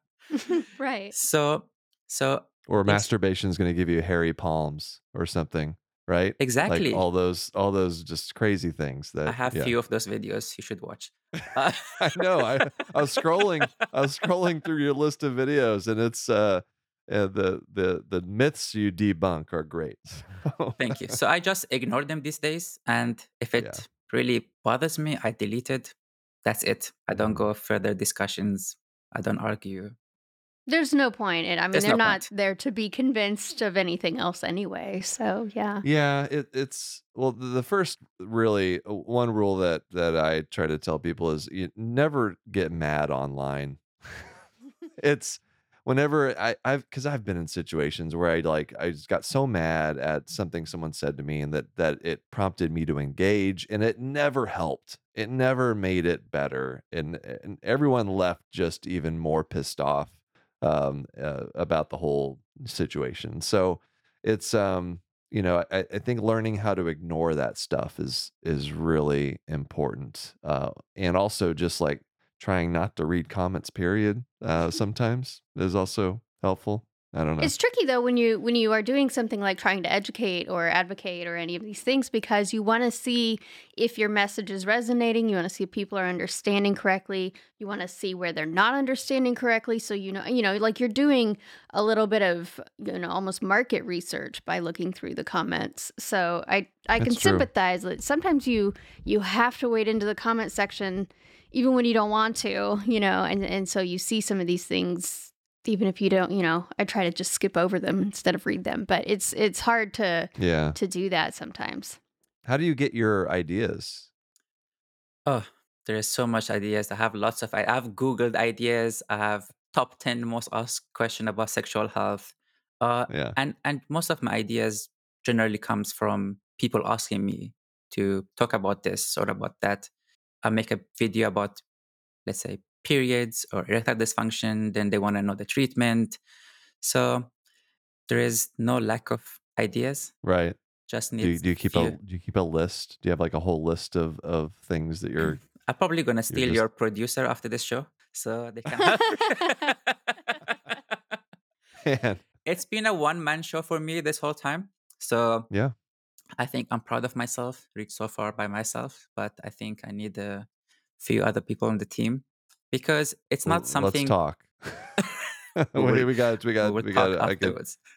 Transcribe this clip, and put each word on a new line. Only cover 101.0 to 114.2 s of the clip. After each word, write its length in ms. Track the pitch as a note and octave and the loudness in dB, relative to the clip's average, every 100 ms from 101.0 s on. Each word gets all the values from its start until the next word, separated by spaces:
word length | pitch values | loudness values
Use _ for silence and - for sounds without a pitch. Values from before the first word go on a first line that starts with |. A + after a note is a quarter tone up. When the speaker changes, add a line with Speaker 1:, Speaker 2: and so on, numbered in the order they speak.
| F#3+ _ _ - _ | -6 _ _ -20 _
Speaker 1:
even 220 | - B3+ | 2 4
when 100 | B3+ | 6
you 80 | A#3+ | 6
don't 180 | A3+ G#3 | 4 4
want 260 | G#3+ A3 A3+ | 2 2 0
to, 420 | G#3 G3 G3+ G#3 G3+ | -4 -2 0 0 2
you 140 | A3 | 2
know, 240 | G3+ F#3 | 4 2
and, 200 | F#3+ G3 | 2 0
and 240 | G3 F#3+ F#3 | 0 -2 -2
so 120 | G3 | -2
you 180 | F#3 F3+ | -2 -2
see 220 | - A3 | -2 -2
some 180 | G3+ G3 | 0 0
of 80 | F3 | 2
these 180 | F3+ - | 0 0
things, 640 | F#3 F3+ F3 F3+ - - _ _ _ - | 0 0 -2 -4 -8 -12 _ _ _ -2
even 220 | G#3 G3+ | 2 2
if 120 | F#3 | 2
you 80 | F#3+ | 4
don't, 220 | F#3+ F3+ | 4 2
you 120 | G3 | 2
know, 220 | E3+ E3 E3+ - | 2 2 -2 -4
I 60 | |
try 180 | G#3 G#3+ | -2 0
to 80 | F3 | 0
just 220 | F3 F#3 | 0 -2
skip 240 | - G3 F3 | 0 0 2
over 240 | F3+ F#3 | 2 2
them 200 | F#3+ G3 | 0 0
instead 340 | G3 - F#3 F#3 | 0 0 0 0
of 100 | - | 0
read 160 | F#3 | -4
them, 220 | F#3 - | -2 -4
but 180 | G#3 F#3 - | 0 0 2
it's, 240 | G3+ - | 0 0
it's 260 | - G#3+ F3+ | 2 0 2
hard 340 | - A#3 G#3 | 2 2 0
to, 340 | - G3 E3+ - - | 0 0 0 -2 0
Speaker 3:
Yeah. 320 | F2+ D#2+ D2+ D2+ | 2 4 2 0
Speaker 1:
to 100 | F#3 | -2
do 220 | F3+ F#3+ | -2 0
that 240 | F3 - | 0 0
sometimes. 640 | - - - - - - - _ _ _ _ | -4 -12 -8 -8 -8 -10 -16 _ _ _ _
Speaker 3:
How 120 | - C3+ | -2 0
do 60 | |
you 140 | E3+ C3+ | 2 2
get 180 | C#3 | 0
your 340 | A#2 A2 G2+ F2+ | 2 4 4 2
ideas? 840 | F2+ D#2+ F#2 G#2+ - - - - _ | 0 0 0 0 -2 -8 -14 -18 _